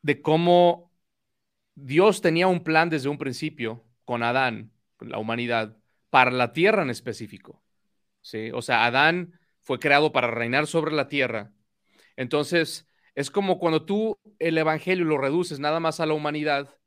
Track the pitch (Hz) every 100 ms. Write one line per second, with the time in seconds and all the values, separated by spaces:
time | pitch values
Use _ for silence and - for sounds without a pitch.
0 | 147 139 - 160 175 175 175 170 _ _
1 | _ _ _ _ _ _ _ - 139 151
2 | 208 - 175 165 185 180 175 160 170 160
3 | 131 143 135 120 156 156 113 117 _ _
4 | - 120 117 127 127 110 110 _ _ _
5 | 110 110 110 117 120 117 110 _ _ _
6 | _ 135 123 127 120 139 185 220 139 113
7 | - 107 110 98 - - _ _ _ _
8 | _ _ - 110 113 127 120 117 120 127
9 | 151 175 175 _ _ _ - 131 156 143
10 | 156 135 120 117 117 131 151 165 156 151
11 | 135 143 127 110 104 _ _ _ _ _
12 | _ - 123 147 147 175 160 - _ _
13 | _ - 143 202 196 180 175 156 156 202
14 | 220 - _ _ 165 160 156 156 180 185
15 | 165 151 135 165 175 143 147 160 165 156
16 | 160 156 147 151 151 143 139 _